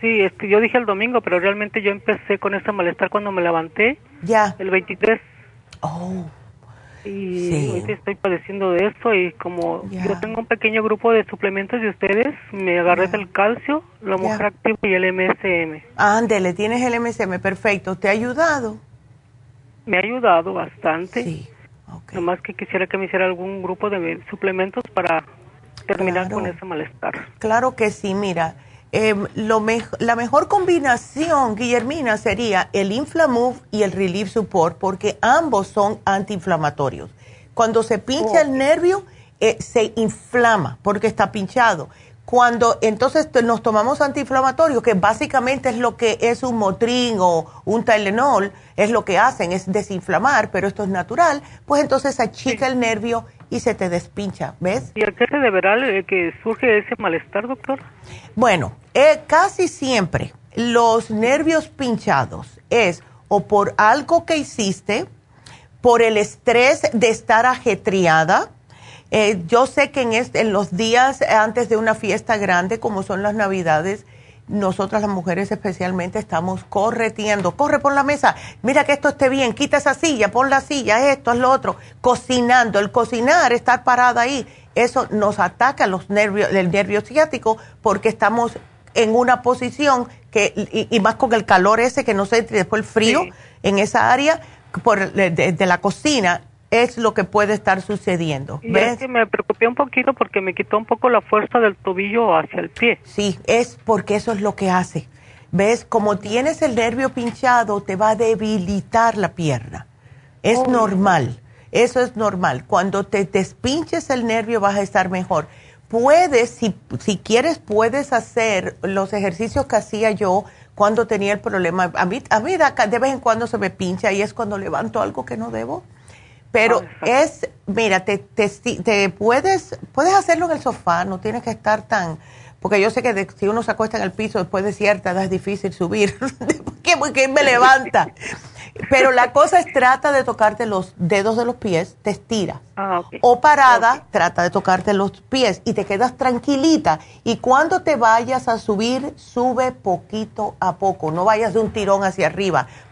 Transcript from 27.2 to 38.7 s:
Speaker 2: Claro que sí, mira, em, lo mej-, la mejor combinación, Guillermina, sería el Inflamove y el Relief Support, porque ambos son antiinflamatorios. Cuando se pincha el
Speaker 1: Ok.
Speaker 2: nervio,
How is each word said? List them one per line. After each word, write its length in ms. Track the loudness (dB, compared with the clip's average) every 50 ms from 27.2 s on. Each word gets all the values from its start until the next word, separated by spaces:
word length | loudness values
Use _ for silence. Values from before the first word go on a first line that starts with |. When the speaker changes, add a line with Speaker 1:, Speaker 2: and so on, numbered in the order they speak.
| -12 -18 -14 -8
Speaker 2:
Claro 380 | -4 0 0 2 0 0 -2
que 140 | 0 -2 -2 -2
sí, 200 | -4 -6 -4 -4
mira, 440 | -2 -2 -2 -2 -2 -4 -4 -6 -10 -20 -20 -20 -20 _ _
em, 380 | -2 0 0 0 0 0 -4 -6 -6
lo 240 | -6 -2 0 0 0
mej-, 340 | 2 0 -2 -2 -4 -6 -8 -4
la 160 | 0 0 0
mejor 320 | 0 0 0 0 0 2 2
combinación, 1080 | 0 0 2 2 0 2 2 0 0 0 -2 -8 -6 -4 -2 0 2 2 2 0 -2
Guillermina, 600 | -2 -2 0 0 0 0 -2 -6 -4 -2 -2 -2
sería 540 | 0 0 -2 -2 -2 -2 0 0 0 0 0 -2
el 180 | -2 -2 -2
Inflamove 680 | -2 -4 -6 -4 0 2 2 2 2 2 0 0 -2 -6 -12 -6
y 140 | -2 -2 -2
el 80 | 0 0
Relief 360 | -2 -2 -2 -2 -4 -6 -4
Support, 480 | -4 -4 -4 -2 0 0 0 0 -2 -4
porque 380 | -6 -6 -4 -4 -4 -6 -4 0 2
ambos 460 | 2 2 2 2 2 0 -2 -2 -2
son 320 | -2 0 0 0 0 -2 -2
antiinflamatorios. 1040 | -2 -2 -2 -2 -4 -8 -6 -4 -2 -2 0 0 -2 -2 -2 -4 -4 -4 -6 -14 -16 -20 _ -20 -20 -20 -20 -20 -10 -2
Cuando 300 | 0 0 2 2 0 0
se 140 | 0 -2 -4
pincha 400 | -4 -4 -4 -2 -2 2 2 2
el 80 | 2 2
Speaker 1:
Ok. 40 | 2
Speaker 2:
nervio, 480 | 0 2 2